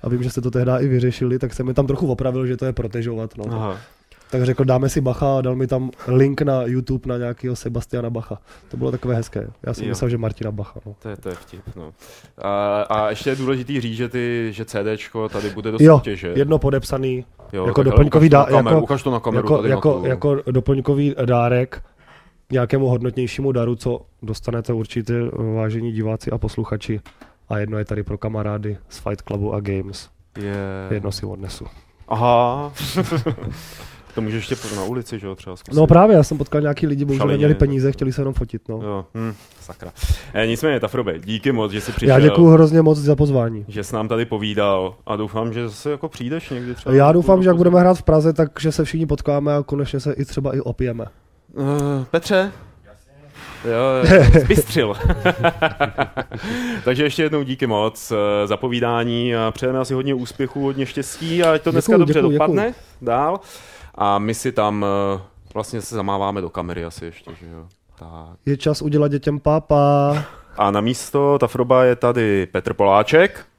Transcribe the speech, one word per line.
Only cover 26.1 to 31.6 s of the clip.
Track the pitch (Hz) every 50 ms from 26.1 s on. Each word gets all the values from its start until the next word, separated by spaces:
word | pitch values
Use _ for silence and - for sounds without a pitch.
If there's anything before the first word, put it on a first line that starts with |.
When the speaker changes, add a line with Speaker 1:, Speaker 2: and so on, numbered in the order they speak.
| 113 113 - -
Speaker 1:
a | - 120
posluchači. | - 110 - - 110 - - 107 - - 110 107 - - _ _ - - _ _ _ _
A | 113 104
jedno | 104 104 107 107
je | 107
tady | - 107 104 101
pro | - 107 104
kamarády | - 110 110 107 104 107 104 104 104 107 104 98 - -
z | - -
Fight | - 101 104 101 - -
Clubu | 104 101 101 107 107
a | 104
Games. | 104 101 98 95 95 98 98 - - - _ _ _ _ _ 104
Speaker 2:
Je. | 101 101 101 101 98 98 95 95 95 95
Speaker 1:
Jedno | 104 104 98 101 98
si | - -
odnesu. | 101 98 95 98 92 - -